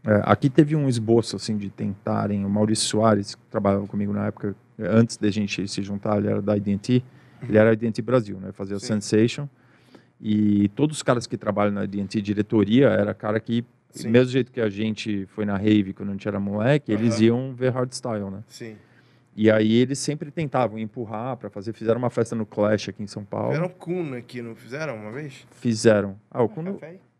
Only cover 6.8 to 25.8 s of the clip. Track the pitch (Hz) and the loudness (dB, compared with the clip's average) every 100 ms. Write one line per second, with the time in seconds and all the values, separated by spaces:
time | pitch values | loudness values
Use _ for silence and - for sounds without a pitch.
6.8 | - 135 - - _ - 120 107 110 113 | 0 0 0 -20 _ -16 2 4 6 4
7.8 | 113 107 110 127 104 95 95 - 98 101 | 0 -4 0 0 0 -10 -12 -10 -8 -8
8.8 | - 107 - 110 117 - 143 _ _ _ | -2 -4 2 4 4 0 -10 _ _ _
9.8 | _ - _ _ 110 107 104 101 101 101 | _ -20 _ _ -2 2 4 4 2 2
10.8 | 151 151 - 123 117 - 107 101 104 101 | -2 0 0 0 -2 -6 -2 0 0 0
11.8 | 101 101 98 113 101 101 104 113 98 120 | -4 -4 -4 -4 -2 -2 0 2 4 4
12.8 | 135 101 101 107 107 110 - 117 120 _ | 4 4 0 -4 -4 -4 -2 -4 -4 _
13.8 | _ - - 120 127 131 117 - 110 98 | _ -10 2 4 4 0 -2 -2 -4 -2
14.8 | 110 107 113 101 95 - 104 98 107 107 | -4 -4 -6 -6 -6 -6 -4 0 4 4
15.8 | 95 95 101 98 104 101 101 104 113 147 | 4 -6 -8 -6 -6 -4 -4 -2 2 2
16.8 | - 104 117 110 113 120 135 123 127 127 | 0 0 0 4 4 4 -4 -4 -2 -2
17.8 | 127 - 127 107 98 98 107 - 117 107 | -4 -6 -6 -6 -6 -10 -16 -16 -16 -16
18.8 | _ _ _ _ _ - 107 110 110 117 | _ _ _ _ _ 4 6 6 6 4
19.8 | 127 135 - 151 151 170 147 131 117 110 | 4 0 -4 -6 -8 -6 -2 0 0 -2
20.8 | 110 127 107 110 123 127 101 104 98 107 | -10 -8 -10 -8 -8 -8 -10 -10 -10 -4
21.8 | 110 113 120 123 113 117 107 - 104 107 | 0 0 0 -2 -2 -2 -6 0 2 0
22.8 | - 92 104 - 101 107 113 143 180 - | -2 -10 -12 -12 -8 -4 -2 -2 -4 -8
23.8 | 165 180 156 123 120 123 117 110 113 135 | -8 -6 -6 -10 -12 -12 -12 -14 -14 -10
24.8 | 156 110 107 123 151 - - - 123 110 | -8 -8 -10 -10 -12 -16 -20 -4 -2 4